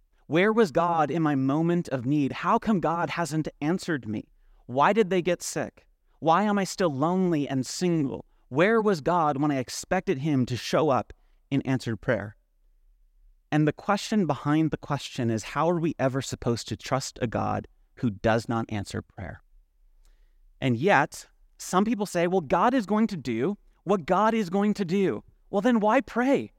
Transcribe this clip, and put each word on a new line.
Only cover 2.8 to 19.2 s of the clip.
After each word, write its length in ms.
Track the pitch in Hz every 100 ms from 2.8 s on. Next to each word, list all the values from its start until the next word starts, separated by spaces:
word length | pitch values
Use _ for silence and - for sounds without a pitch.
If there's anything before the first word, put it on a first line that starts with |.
| 151 170 175
hasn't 380 | - 160 160 156 -
answered 440 | 147 190 - 151 107
me? 220 | 104 - _ _ _ -
Why 260 | 123 156
did 160 | 208 190
they 140 | 185
get 200 | 175 175
sick? 440 | - 165 117 - _ _ _ _
Why 220 | 156 170
am 160 | 208 202
I 60 |
still 300 | 185 - 180
lonely 540 | 131 160 185 185 160 139
and 160 | 135
single? 600 | 123 - 180 165 139 98 - _ _
Where 320 | 131 190 226
was 200 | 208 175
God 400 | 135 175 151 131
when 100 | 151
I 80 | 139
expected 600 | 127 - - 185 190 139
him 280 | 156 139 120
to 100 | 120
show 340 | - 165 151
up 220 | 123 - - _ _ _
in 120 | 139
answered 380 | - 131 - 113
prayer?" 360 | - 110 104 - _ _ _ _ _ _ _ _ - _ _
And 160 | 151 151
the 60 |
question 540 | - - 202 - 214 160
behind 440 | 135 147 151 160
the 60 | -
question 540 | - 143 - - 117
is, 120 | 113
how 260 | - 143 160
are 100 | 175
we 160 | 160 -
ever 220 | 131 131
supposed 480 | - - - 117 -
to 80 | 110
trust 420 | - 135 - -
a 40 | 120
God 400 | 107 104 104 - _ _
who 160 | - 123
does 380 | 98 113 113 -
not 180 | 117 110
answer 320 | 107 95 104
prayer? 420 | - -